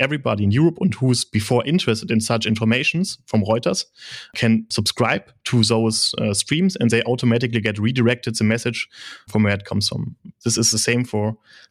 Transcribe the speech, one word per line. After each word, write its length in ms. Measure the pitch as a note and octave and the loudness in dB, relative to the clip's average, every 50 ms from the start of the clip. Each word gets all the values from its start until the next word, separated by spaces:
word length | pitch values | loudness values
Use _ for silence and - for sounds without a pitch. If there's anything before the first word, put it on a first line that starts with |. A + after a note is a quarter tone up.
everybody 420 | B2+ C3+ D3+ D3 C3 B2 A2+ G2+ G#2 | -2 -2 -2 -2 -2 -2 -2 0 0
in 80 | G2 | 2
Europe 280 | G2+ C3 D#3 E3+ E3 - | 2 4 4 2 2 2
and 120 | - F#3 A#2 | -2 -2 0
who's 280 | - C3 B2+ B2 A#2 - | 0 0 0 2 0 -2
before 420 | - - A2 G#2 - B2+ A#2+ - | -2 -2 -2 0 2 0 0 2
interested 460 | C3+ D#3 F#3 - - A2+ A2 - - | 2 0 0 2 0 -2 -2 -2 -2
in 80 | A#2 A2 | -2 0
such 260 | A2 - A#2 A2+ A2 | 0 0 -2 -2 0
informations 720 | A2 A2+ G#2+ A2+ A2 A#2 B2+ D3 - - E3 F#3 - - - _ | -2 -2 0 2 2 2 2 0 0 -2 -2 -2 -4 -6 -12 _
from 160 | - - A2 G2 | -2 -2 0 2
Reuters 400 | F#2 C#3 B2+ - F3 F3+ - - _ _ - - - - - - - - | 2 0 0 0 -2 -2 -2 -4 _ _ -20 -20 -18 -16 -16 -18 -14 -6
can 300 | - - A#2 A2+ A2 A2 - | -2 2 2 2 2 0 -2
subscribe 540 | - - G2+ - - - B2 A2+ C#3 G3 - _ _ _ - | -6 -4 -4 -4 0 0 0 0 0 -2 -4 _ _ _ -8
to 180 | - - A#2+ A2 | -2 2 2 2
those, 500 | G#2 A2+ A2 A2+ A2+ A2 - - - - - | 4 2 2 2 0 0 0 -2 -2 -2 -2
uh, 160 | A2+ G#2+ G2+ | -2 -2 -2
streams, 420 | G2 - - C#3+ D#3 F#3 G3 F#3 | -2 -2 -2 0 2 2 0 0
and 140 | - - A#2 | 2 2 2
they 120 | A2+ A2+ A#2 | 2 2 2
automatically 580 | A#2 B2 B2 - B2 A#2 A#2+ B2+ B2 A2+ A2+ | 0 -2 0 2 2 2 2 0 0 -2 0
get 180 | G#2 A2 G#2+ G#2 | 0 0 -2 0
redirected 560 | G#2 A2+ C3+ C3 A#2 A#2 B2+ B2 - - A2+ | 0 0 0 2 2 2 2 2 -2 -6 -2
the 80 | - A2+ | 0 0
message 460 | G#2+ A2 A#2 - B2 A#2 - - - _ - - - - - - - | 2 2 0 -2 -4 -4 -6 -8 -10 _ -20 -18 -18 -18 -20 -12 -4
from 140 | - G#2+ G#2+ | 0 2 2
where 100 | G2+ G2+ | 2 2
it 100 | G2 G2+ | 0 -2
comes 240 | - - G2+ G#2 - | -4 -4 -2 -2 -2
from. 300 | - - A2 A#2+ - _ - - - _ - | -4 -4 -8 -8 -10 _ -18 -20 -16 _ -4
This 140 | A#2+ A2+ - | -2 0 0
is 140 | A#2 - | 0 0
the 60 | - A2 | 0 0
same 280 | - - A#2+ A#2+ B2 | 0 0 0 0 0
for 320 | B2 - G#2+ G#2 G#2+ A2 - _ _ - - - _ | -2 -2 -2 -2 -2 -4 -6 _ _ -20 -20 -20 _